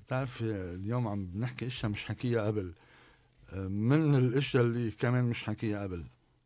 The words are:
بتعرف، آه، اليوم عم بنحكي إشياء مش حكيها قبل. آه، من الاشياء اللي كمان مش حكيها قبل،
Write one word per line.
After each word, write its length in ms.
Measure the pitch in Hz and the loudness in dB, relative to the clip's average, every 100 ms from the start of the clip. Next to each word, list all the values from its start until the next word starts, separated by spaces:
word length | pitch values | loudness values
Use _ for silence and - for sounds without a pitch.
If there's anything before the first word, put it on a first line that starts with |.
| - | -4
بتعرف، 360 | 131 135 127 | -2 -2 -2
آه، 320 | 113 104 90 | -2 -2 -4
اليوم 340 | 90 98 123 113 | -4 -2 0 0
عم 180 | 101 92 | -2 -4
بنحكي 400 | 92 123 127 117 | -2 -4 -4 -6
إشياء 260 | 123 113 | -4 -4
مش 120 | 104 | -4
حكيها 420 | - 107 123 117 107 | -4 -4 0 2 2
قبل. 260 | 107 90 85 - - - _ _ _ - | 0 -4 -8 -20 -20 -20 _ _ _ -10
آه، 160 | 95 95 | -6 -2
من 460 | 101 113 147 156 | 0 4 4 4
الاشياء 480 | 139 127 131 135 127 | 4 4 2 2 4
اللي 280 | 120 117 117 | 4 2 -2
كمان 340 | - 123 123 | 0 2 2
مش 200 | 120 113 | 2 0
حكيها 380 | - 104 113 104 | -4 -2 -2 -2
قبل، 220 | 101 87 71 - _ _ | -4 -6 -10 -16 _ _